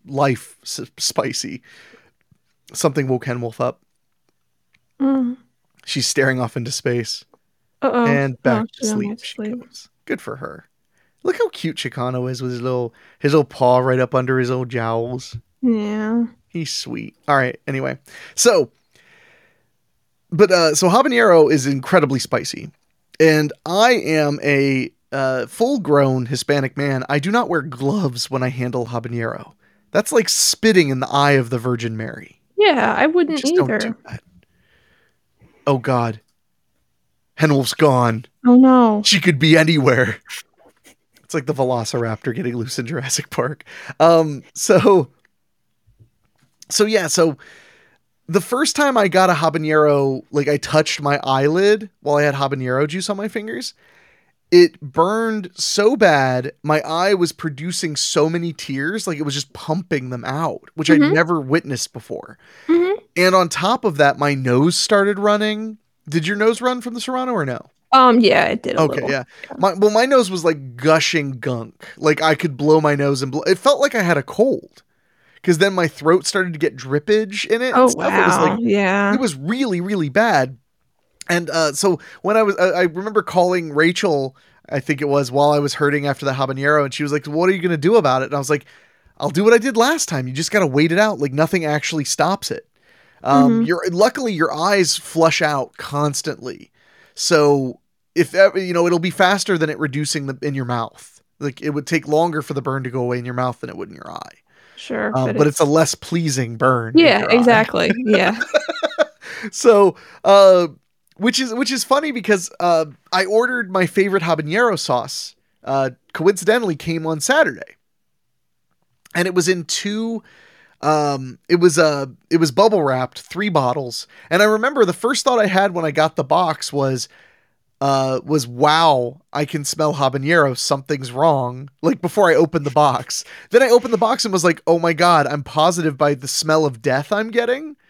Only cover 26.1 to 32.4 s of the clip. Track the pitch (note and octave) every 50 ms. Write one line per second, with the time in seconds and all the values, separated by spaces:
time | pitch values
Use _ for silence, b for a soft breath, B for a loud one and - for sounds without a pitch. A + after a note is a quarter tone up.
26.1 | C3 C3 B2 A#2 C#3 B2+ - - C#3+ C#3+ C3+ C3 - - C#3+ C#3+ C3+ C3 C3 -
27.1 | C#3+ D3 C#3 F#3 G#3 A#3+ A#3+ - F3+ D#3+ C3+ D#3 B2+ A#2+ C3+ C#3 G3+ G#3 F#3 C#3
28.1 | A#2+ A#2+ - - C3 C3 B2+ B2+ B2+ B2 B2 B2 A#2+ B2+ A#2 A2+ B2 A#2 A#2 A#2
29.1 | A#2+ A#2+ A2+ A2+ - - A2 - _ _ _ _ _ _ _ _ - - G#3+ -
30.1 | A3 A#3 A3 - - - - - - - - A3+ A3 F#3 D#3+ C#3 C3+ B2+ C3 -
31.1 | - C#3+ C#3+ C#3+ C#3+ C3+ B2 A#2 C3 A#2+ A2+ B2+ B2 A#2 A#2 A#2 A2+ A2 A2 B2
32.1 | - - - - _ _